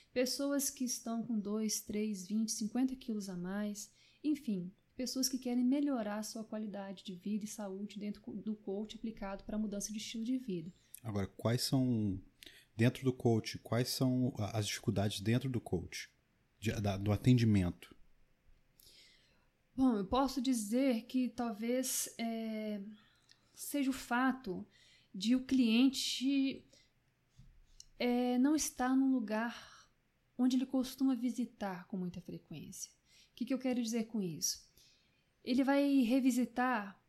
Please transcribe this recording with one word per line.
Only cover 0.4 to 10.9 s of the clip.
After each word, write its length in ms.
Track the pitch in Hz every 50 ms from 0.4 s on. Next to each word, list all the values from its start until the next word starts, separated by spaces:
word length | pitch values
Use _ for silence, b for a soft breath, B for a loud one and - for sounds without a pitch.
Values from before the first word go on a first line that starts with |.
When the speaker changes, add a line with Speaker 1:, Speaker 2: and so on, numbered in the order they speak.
| 277 285 285 277 277 -
Speaker 1:
que 160 | - - 254
estão 380 | 247 254 - - 226 233 233
com 160 | 220 - 233 208
dois, 420 | 190 202 208 220 220 208 - -
três, 460 | - - 208 208 214 214 208 185 180
vinte, 260 | 175 208 220 226 214
cinquenta 420 | - - 214 208 - 247 262 262 262
quilos 360 | - - 233 214 208 196 196
a 60 | 180
mais, 540 | 175 175 185 196 208 208 208 208 - - - b b b b b b
enfim, 480 | b 302 302 - - 233 202 180 175 185 - _ _ _ _
pessoas 320 | - 254 240 - 262 254 -
que 100 | 269 247
querem 260 | - 247 240 247 247
melhorar 540 | 247 277 294 285 285 269 233 208 208 208 214
a 40 |
sua 220 | 214 - - 226 214
qualidade 600 | - 220 214 208 202 190 202 196 196 190 180 -
de 100 | 208 180
vida 300 | 175 - 202 214 208 208
e 40 | 208
saúde 500 | - - 208 196 190 196 208 - - 202
dentro 220 | 202 208 208 208
co-, 140 | - - -
do 200 | 196 - 220 214
coach 420 | 214 - 196 190 208 214 214 -
aplicado 480 | - - 220 220 - 208 196 196 202 -
pra 140 | - 214 214
mudança 340 | 214 202 202 202 202 -
de 60 | 214 220
estilo 260 | - - - 226 226
de 140 | 240 262 254
vida. 340 | 254 208 180 170 156 185 - B B B